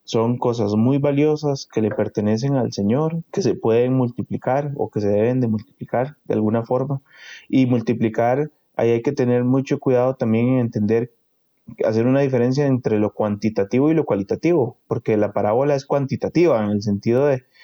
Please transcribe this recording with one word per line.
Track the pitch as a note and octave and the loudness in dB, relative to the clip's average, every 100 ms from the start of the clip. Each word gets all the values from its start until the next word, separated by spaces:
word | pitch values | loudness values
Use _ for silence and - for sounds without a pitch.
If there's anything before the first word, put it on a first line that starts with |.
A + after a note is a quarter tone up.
son | - A#2 A2+ B2 | -4 0 0 0
cosas | B2 A#2 G2+ | -2 -2 0
muy | G#2+ A#2 C#3 | 2 2 2
valiosas | C#3+ C#3+ D3+ D3+ D3 C3+ - | 2 2 2 0 -2 -4 -6
que | - | -2
le | G#2+ | -2
pertenecen | G#2 G#2+ - G#2 A2 C3+ C3+ | 0 -4 -2 0 0 0 -2
al | A2+ | -2
Señor, | G#2+ G2+ B2+ D#3+ E3 - | -2 -2 0 -2 -4 -6
que | - | -4
se | F#3+ | -2
pueden | F#2 A#2 A2+ B2+ | 0 0 2 2
multiplicar | C3 A#2+ - - - - C3 D3 C#3 | 2 0 -4 -8 -6 -2 -2 -2 -6
o | G2+ | -6
que | - | -2
se | G2+ | 0
deben | G#2 A2+ B2+ | 2 2 0
de | A#2 | 0
multiplicar | A2 G#2+ _ - A#2 C#3 D3 - | -2 -6 _ -6 -4 -4 -8 -4
de | |
alguna | A2 G#2+ A2+ | -2 0 -2
forma. | A#2 B2+ C3 C3+ - - - - - | -2 -4 -2 -6 -8 -20 -20 -20 -2
Y | C3 C3 | 0 2
multiplicar, | B2 A2 A#2 A2+ A2 A#2 C3+ D#3 _ _ - | 2 0 -2 -2 0 0 0 -2 _ _ -2
ahí | A#2 | 0
hay | A#2 | 2
que | A#2 | 0
tener | C#3 B2 B2 | 0 0 2
mucho | B2 C3+ C3 C#3+ | 2 0 0 -2
cuidado | - B2+ B2+ C3 | 2 2 2 0
también | A#2 A2+ A#2 | 0 2 2
en | C3 | 2
entender, | A#2+ A2 G#2 A2+ A#2+ _ _ _ _ _ - - - | 0 -2 0 0 0 _ _ _ _ _ -20 -4 -2
hacer | A2 A#2+ | 2 2
una | C3+ | 2
diferencia | C#3 B2+ A#2+ C3 C#3+ | 2 2 0 2 0
entre | B2+ B2 G#2+ | 0 0 0
lo | G#2 | 0
cuantitativo | - G#2+ G2+ A2 G#2+ G2 B2 D3 | -2 -4 -2 -2 -2 -2 2 2
y | |
lo | D#3+ - | 2 0
cualitativo, | G2+ G2 G2+ D#3+ E3+ B2+ - _ | -2 -2 -2 0 0 0 -6 _
porque | A#2 - G#2+ | -6 0 0
la | G#2 | 0
parábola | G2+ G#2 A2+ C#3+ C#3 | 0 0 2 2 -2
es | - | 0
cuantitativa | D3 C3+ - G#2 D#3 F3 A#2+ G#2 | -2 -2 -4 -2 2 2 2 0
en | |
el | G#2 | -2
sentido | G#2 G2+ A2+ A#2+ D3 | -2 -2 0 2 2
de | C3 - _ | 0 -6 _